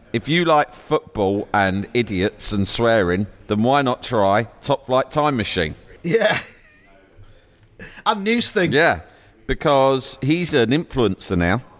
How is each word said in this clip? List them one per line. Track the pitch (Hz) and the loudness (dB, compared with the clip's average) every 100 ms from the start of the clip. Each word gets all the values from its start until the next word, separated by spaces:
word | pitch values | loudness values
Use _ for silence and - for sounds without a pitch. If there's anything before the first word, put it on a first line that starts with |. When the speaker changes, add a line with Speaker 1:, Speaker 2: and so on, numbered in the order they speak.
| _ | _
Speaker 1:
"If | 120 120 | -8 -2
you | 165 170 | 0 2
like | 151 143 | 2 0
football | - - 151 - - 98 101 - 104 | -6 -4 -4 -4 -4 -2 -2 -2 0
and | 98 95 98 117 | 0 -2 -4 -4
idiots | 117 98 98 - - | -2 -2 -2 -4 -6
and | 104 98 | -4 -2
swearing, | - 117 113 90 92 104 - - | 0 2 2 2 0 -4 -8 -6
then | 104 | -2
why | 117 139 | 2 2
not | 135 120 | 0 -4
try | - 123 98 104 113 - | -4 0 2 2 -2 -8
Top | - 143 - | -4 -4 0
Flight | 127 131 | -2 -2
Time | 147 151 135 | -2 -2 -2
Machine?" | 101 - 80 - - - | -4 -2 -4 -6 -16 -12
Speaker 2:
Yeah. | 170 226 185 165 - - - _ _ - _ - - - _ _ _ - - - - | -2 0 0 -2 -6 -18 -20 _ _ -20 _ -20 -20 -20 _ _ _ -20 -20 -6 -4
And | 214 196 | -2 0
News | 233 - | 0 0
Thing. | - 170 | 0 2
Speaker 1:
Yeah, | 147 165 90 - - _ _ - | 4 2 2 -6 -20 _ _ -8
because | 131 160 139 135 135 127 - | -2 2 4 4 2 -2 -6
he's | 135 165 170 151 | -2 -2 0 2
an | 113 | 2
influencer | 143 - - 110 92 - 92 | 0 -2 0 0 0 -4 0
now. | 85 107 - - | 0 0 -4 -18